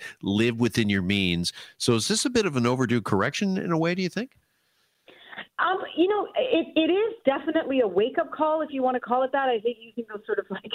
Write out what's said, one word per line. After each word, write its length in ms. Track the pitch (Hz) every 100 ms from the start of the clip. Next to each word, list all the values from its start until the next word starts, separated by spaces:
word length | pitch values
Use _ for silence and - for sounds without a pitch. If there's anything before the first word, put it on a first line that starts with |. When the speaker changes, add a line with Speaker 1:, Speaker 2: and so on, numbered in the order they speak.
| - -
Speaker 1:
live 360 | 92 104 117 117
within 300 | 117 - 104
your 140 | 98
means. 500 | 90 101 92 87 87 - - -
So 160 | -
is 140 | 113 -
this 180 | 220 285
a 60 |
bit 160 | 240 196
of 80 | 131
an 100 | 117
overdue 380 | 131 117 120
correction 560 | - 101 120 - 196 190
in 120 | -
a 60 | 160
way, 160 | 165
do 80 | 180
you 80 | 180
think? 220 | 196 254 _ _ _ _ _ _ _ - - - - - -
Speaker 2:
Um, 200 | 339 381 - 294
you 100 | 370
know, 200 | 415 - -
it, 300 | - 330 - 311
it 160 | 320
is 240 | 381 440 - 269
definitely 560 | 269 294 220 233 269
a 60 | 214
wake-up 440 | 180 233 294 320
call, 300 | - 311 320
if 80 | 302
you 100 | 269
wanna 180 | 254 254
call 240 | 208 254
it 80 | 262
that. 160 | 277 262
I 100 | 226
hate 140 | 226 226
using 260 | 226 240 226
those 160 | 208 214
sort 140 | 202
of, 60 | 190
like, 220 | 190 214